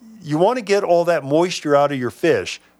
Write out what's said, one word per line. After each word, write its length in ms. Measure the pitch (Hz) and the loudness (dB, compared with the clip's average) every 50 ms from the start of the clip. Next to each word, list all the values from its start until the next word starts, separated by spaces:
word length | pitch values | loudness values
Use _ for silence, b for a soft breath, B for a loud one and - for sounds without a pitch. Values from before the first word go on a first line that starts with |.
| 233 - - - | -20 -20 -20 -18
You 160 | 175 147 151 156 | -8 -6 0 0
wanna 240 | 180 208 247 254 | 2 2 0 -2
get 220 | - - 196 202 196 | -2 0 0 0 2
all 200 | 170 175 170 170 | 2 0 2 2
that 200 | 170 170 151 139 | 0 0 -2 -2
moisture 500 | 135 143 160 175 185 - - - 151 143 | 0 0 0 0 0 -4 -6 0 2 2
out 160 | 143 143 143 | 4 4 2
of 80 | 143 131 | 0 -4
your 120 | 123 113 | -6 -6
fish. 500 | - - - 170 135 101 90 - - b b b b | -4 -2 0 0 0 0 -2 -6 -12 b b b b